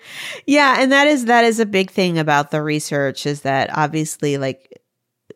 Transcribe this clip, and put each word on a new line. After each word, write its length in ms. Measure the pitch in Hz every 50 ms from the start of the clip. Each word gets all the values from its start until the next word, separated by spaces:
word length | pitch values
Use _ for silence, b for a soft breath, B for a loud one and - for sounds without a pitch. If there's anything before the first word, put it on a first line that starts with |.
| - - - -
<laughs> 280 | - - - 480 -
Yeah, 300 | 277 277 294 285 269 240 -
and 120 | 269 262 277
that 140 | 277 285
is, 180 | 294 302 262 240
that 180 | 226 240 233 233
is 160 | 233 220 226
a 60 | 226
big 240 | 208 202 190 190 185
thing 280 | - 208 185 180 170 160
about 320 | 156 151 147 143 147 -
the 120 | - 151 151
research, 640 | 156 151 151 - - 151 143 139 135 131 - -
is 140 | 147 147 143
that 300 | - 135 135 135 117 - -
obviously, 600 | 156 151 143 156 156 156 156 - - - 147 143
like, 440 | 139 139 135 127 _ _ _ - - _ _ _ _ _ _ _ _ _ _ -